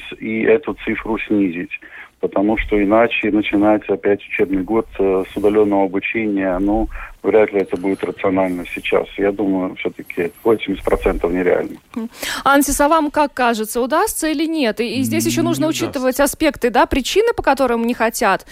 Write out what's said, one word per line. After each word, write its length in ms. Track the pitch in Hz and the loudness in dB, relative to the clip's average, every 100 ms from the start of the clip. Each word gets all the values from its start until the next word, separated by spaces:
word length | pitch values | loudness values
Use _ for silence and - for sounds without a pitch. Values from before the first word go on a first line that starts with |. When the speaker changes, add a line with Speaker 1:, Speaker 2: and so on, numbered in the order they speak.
| - - | -6 -10
Speaker 1:
и 220 | 113 110 | -6 -2
эту 320 | 113 110 - 98 - | 4 2 2 -8 -6
цифру 340 | 107 107 107 | -6 -4 -4
снизить. 520 | - 104 95 85 95 - - - - _ | 0 2 2 0 -8 -10 -16 -20 -20 _
Потому 360 | 92 95 104 110 | -4 0 0 0
что 240 | - 104 | 0 0
иначе 480 | 101 110 117 - 110 | 2 4 2 0 0
начинать 580 | 104 101 104 104 107 - | 0 0 2 4 2 0
опять 320 | 98 101 101 - | -2 0 0 -2
учебный 380 | - 98 95 | -2 -2 -2
год, 240 | 92 110 - - | 0 -2 -2 -2
э, 260 | 98 95 92 | 0 0 -2
с 60 | - | 0
удаленного 480 | 104 107 104 98 98 | 2 4 4 2 0
обучения, 720 | 98 - 117 107 98 95 90 | -2 -4 -4 -2 -2 0 0
ну, 280 | 101 110 110 - - - | 0 0 -2 -6 -16 -6
вряд 300 | - 107 104 | 2 4 4
ли 60 | 101 | 2
это 180 | 92 92 | -2 -2
будет 260 | 95 95 | -2 -2
рационально 600 | 92 87 101 92 92 90 87 | -4 -4 0 0 0 -2 -8
сейчас. 340 | - - 95 - - | -8 -2 0 0 -2
Я 140 | 98 | -2
думаю, 440 | 101 98 95 90 - | 0 0 0 -2 -6
все-таки 560 | - - - - 85 - | -8 -8 -10 -6 -6 -2
восемьдесят 420 | 120 110 - 95 - | 0 0 0 -6 -2
процентов 460 | 92 98 90 87 | 0 0 0 0
нереально. 440 | 90 90 82 - - _ - | 0 2 0 -2 -8 _ -8
Speaker 2:
М. 140 | 226 - - - | -8 -8 -10 -4
Ансис, 360 | - 277 285 269 | 2 2 2 2
а 60 | 285 | 2
вам 240 | 320 302 | 4 2
как 220 | 294 294 | 0 0
кажется, 480 | - 226 220 214 240 | 0 0 0 -2 -2
удастся 460 | 240 311 427 - 320 | 0 0 0 -2 -2
или 160 | 294 320 | -2 -2
нет? 340 | 320 233 - | 0 0 0
И, 200 | 240 254 | -2 -2
и 40 | |
здесь 220 | 247 320 330 | -2 0 0
еще 160 | 269 | 0
Speaker 3:
М, 60 | 330 | 0
Speaker 2:
нужно 180 | 311 311 | 0 0
Speaker 3:
не 40 | |
удастся. 160 | - 330 | -2 -4
Speaker 2:
учитывать 340 | 277 254 262 | -2 0 2
аспекты, 500 | 277 - 311 - 233 | 0 2 -2 0 0
да, 160 | 220 330 | 2 2
причины, 480 | 277 240 381 466 453 | 2 0 2 2 2
по 80 | |
которым 420 | 320 269 254 233 233 | 0 2 2 0 -2
не 80 | |
хотят. 520 | 247 226 - 233 196 - | 0 -2 0 0 0 -2